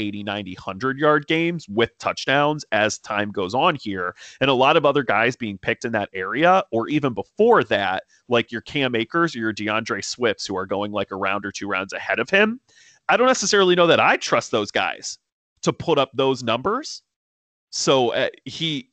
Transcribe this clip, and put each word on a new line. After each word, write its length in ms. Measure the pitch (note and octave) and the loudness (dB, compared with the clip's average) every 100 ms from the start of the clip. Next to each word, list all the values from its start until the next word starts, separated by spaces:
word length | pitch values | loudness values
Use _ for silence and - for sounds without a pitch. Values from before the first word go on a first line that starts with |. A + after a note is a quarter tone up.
eighty, 220 | G#2 G#2 | -8 -6
ninety, 300 | G#2 G2+ F#2+ F2+ | -6 -6 -8 -10
hundred 420 | - F#2+ C3 C3+ | -10 -6 -4 0
yard 300 | D3+ D3+ C#3+ | 2 2 0
games 420 | D#3+ E3+ E3+ - | -2 -2 -4 -6
with 280 | G2+ A2+ _ | 0 0 _
touchdowns 680 | - F2+ - C#3 D3 D3+ - | -6 -4 0 2 2 -2 -4
as 260 | G#2+ G#2+ - | 0 0 -2
time 340 | - G#2 G#2 | -6 -4 -4
goes 220 | G2+ F#2 | -4 -4
on 220 | A#2+ F3 D3 | 0 0 0
here. 400 | G#2+ F#2+ F2+ - - - | -6 -6 -6 -10 -18 -4
And 80 | C3+ | 0
a 60 | B2+ | 4
lot 200 | C3+ D#3+ | 6 6
of 100 | C#3+ | 4
other 180 | C#3 | 2
guys 320 | B2 G#2 A#2 - | 2 2 2 -2
being 220 | A2+ G2 | -8 -6
picked 280 | - A2+ A#2+ | -6 -4 -2
in 60 | |
that 160 | A2 G2 | -2 -4
area, 500 | F#2+ F#2+ A#2+ E3+ F#3+ - | -6 -6 2 4 4 2
or 180 | A2+ A2+ | -4 0
even 240 | D3 C#3 | 0 0
before 500 | G2+ - - A3+ G#3 A#2 | -4 -8 2 4 6 4
that, 380 | G#2 G2 F#2 - _ - | 0 0 -2 -6 _ 0
like 240 | A#2+ A2+ | 0 0
your 100 | A2+ | -8
Cam 340 | - D3 C3 A#2 | -6 -2 0 0
Akers 400 | A2+ E3+ E3+ A#2+ | -2 0 -2 -2
or 40 | |
your 140 | A2+ | -4
DeAndre 500 | G#2 G#2+ G#2+ A2+ G2+ | -2 -2 -2 -2 -6
Swifts, 420 | - - A#2+ G2 - | -6 -2 0 0 -4
who 120 | F#2 | -4
are 80 | F#2+ | -2
going, 260 | G2 G#2 | -4 -4
like, 200 | G#2 G2+ | -4 -4
a 40 | F#2+ | -4
round 300 | G2 G2+ G2 | -2 -2 -6
or 60 | |
two 160 | - G2+ | -10 -6
rounds 260 | F#2+ G2 | -4 -6
ahead 260 | F2+ - G2 | -8 -4 -2
of 100 | A#2+ | 2
him. 300 | G3 G#3+ A#3+ _ _ _ _ - | 2 2 0 _ _ _ _ -2
I 100 | G3 | 2
don't 100 | B3+ | 4
necessarily 480 | B3+ F#3 G#3 F#3 F3+ | 2 2 4 4 6
know 120 | E3+ | 6
that 120 | C3 | 6
I 180 | C3+ C#4 | 4 2
trust 340 | - B2 - | 0 -2 0
those 200 | A2 G#2+ | -2 -2
guys 460 | A2 F2+ G1+ - - _ _ _ _ | -2 -2 -4 -12 -16 _ _ _ _
to 100 | E3 | -4
put 260 | - - C#3+ | -4 0 0
up 140 | C3+ | 0
those 300 | A#2+ C3+ B2+ | 0 0 0
numbers. 600 | A#2 A#2 D#3+ A#3+ D#4 - _ _ _ _ _ _ _ | -2 -2 -2 -4 -8 -16 _ _ _ _ _ _ _
So, 440 | - - C3+ A#2+ | -4 2 4 4
uh, 160 | - B2+ - - | 0 -2 -6 -16
he, 440 | - D#3+ C#3+ - | -8 -6 -6 -10